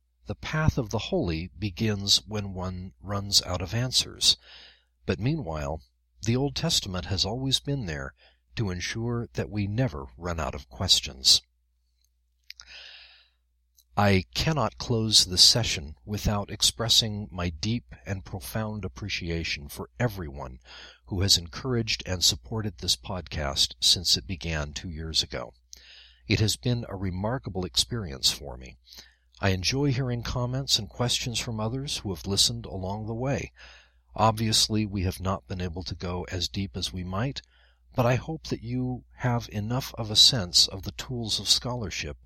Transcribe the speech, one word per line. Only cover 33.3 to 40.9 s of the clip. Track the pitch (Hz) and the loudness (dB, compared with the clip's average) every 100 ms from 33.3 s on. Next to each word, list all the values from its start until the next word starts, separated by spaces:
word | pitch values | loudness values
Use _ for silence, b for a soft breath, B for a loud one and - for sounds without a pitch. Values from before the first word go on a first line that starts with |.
| 113 - - B B B B B - | -2 -4 -12 B B B B B 2
Obviously, | 110 107 110 110 - 107 104 | 4 4 2 4 4 2 0
we | 101 | 0
have | 90 - | 0 0
not | 92 95 - | -2 -2 -4
been | 95 | -6
able | 90 80 | -4 -6
to | - | -8
go | 85 90 90 - | -6 -4 -4 -4
as | 90 87 | -4 -2
deep | 98 98 98 | -2 -4 -4
as | 92 | -6
we | 92 | -4
might, | 87 95 139 - - b b b b | -4 -2 -2 -4 -12 b b b b
but | - 120 | 2 4
I | 127 | 4
hope | - 160 - | 0 -8 -6
that | - | -6
you | 113 127 127 123 - - | -4 -2 -2 -4 -8 -4
have | 127 120 110 | 0 0 -2
enough | 107 107 127 - - | -4 -2 -2 -4 -6
of | 104 | 0
a | 107 | 8
sense | - 127 90 - - | 8 6 2 4 2
of | 95 | 0
the | - | -8